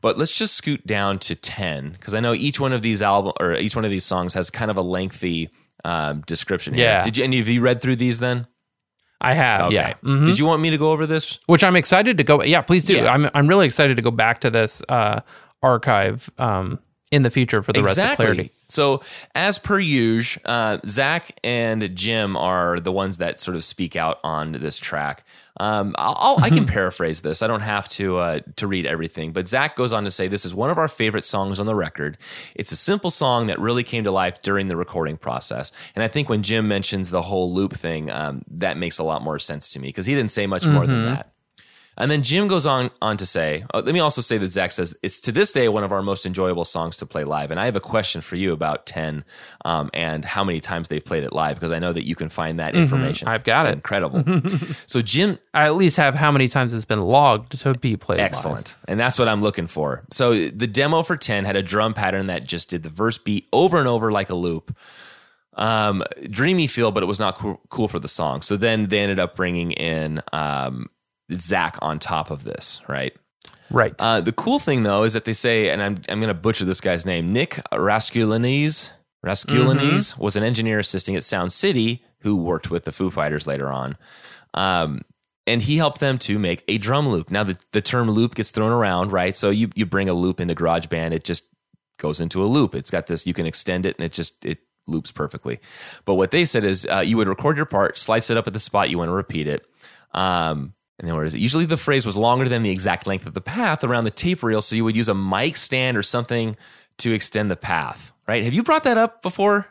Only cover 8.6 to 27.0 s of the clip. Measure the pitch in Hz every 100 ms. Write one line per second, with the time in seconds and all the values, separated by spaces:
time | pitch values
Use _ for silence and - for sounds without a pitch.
8.6 | _ _ _ _ _ _ 127 135 131 101
9.6 | 90 101 69 - 131 139 156 190 156 156
10.6 | 160 156 156 156 156 160 - - - 170
11.6 | 185 180 - 185 214 196 143 147 - 165
12.6 | - 180 151 170 113 131 147 147 143 196
13.6 | 160 - 143 120 117 117 113 117 127 113
14.6 | 110 - - 123 107 110 - - - _
15.6 | 135 120 131 107 98 113 - - 123 98
16.6 | 95 - _ _ - 147 127 135 123 110
17.6 | - 107 101 120 220 285 196 92 - _
18.6 | _ - 143 135 - - - - 190 202
19.6 | - 202 175 139 113 113 117 - - 120
20.6 | 110 104 - 101 135 170 - - - 120
21.6 | 117 110 104 92 101 113 104 92 87 92
22.6 | 87 87 87 95 98 87 85 - - 87
23.6 | - - 87 87 82 - 78 78 78 73
24.6 | 76 - - 76 73 71 _ - - -
25.6 | 104 107 101 - 85 - 254 262 202 -
26.6 | 160 101 92 -